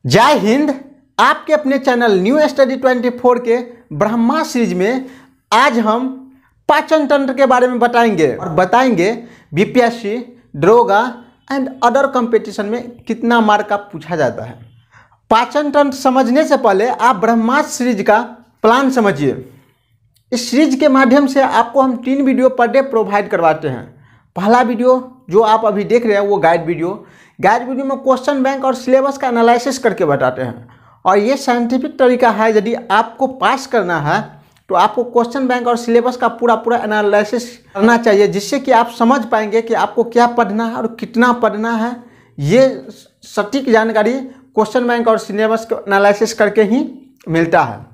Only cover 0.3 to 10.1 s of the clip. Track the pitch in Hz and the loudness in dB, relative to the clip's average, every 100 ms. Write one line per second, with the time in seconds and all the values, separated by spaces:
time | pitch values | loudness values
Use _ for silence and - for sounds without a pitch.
0.3 | 277 202 262 302 262 - _ _ - 247 | 4 2 0 0 -4 -12 _ _ 0 0
1.3 | 302 - 302 269 269 269 240 233 190 190 | 0 0 -2 0 -2 0 0 2 2 2
2.3 | 302 302 262 262 262 262 247 247 240 247 | 2 0 2 0 2 0 0 -2 0 0
3.3 | 240 233 240 240 - _ 147 214 233 233 | 0 0 -2 -4 -18 _ -4 -2 0 0
4.3 | 311 302 247 214 180 196 262 - - _ | 0 -2 -2 -2 0 -2 -2 -8 -20 _
5.3 | _ _ 220 277 233 214 226 262 - - | _ _ 2 2 2 0 -2 -4 -10 -20
6.3 | _ _ _ - 302 302 311 294 285 269 | _ _ _ 0 0 2 0 2 0 0
7.3 | 262 269 247 247 247 240 240 233 185 147 | 0 2 4 2 0 0 2 2 2 0
8.3 | 113 190 160 185 240 262 190 185 226 - | -2 -4 -2 2 2 2 0 -2 -4 -12
9.3 | - _ 147 226 247 233 233 202 | -20 _ -2 0 2 0 -2 -8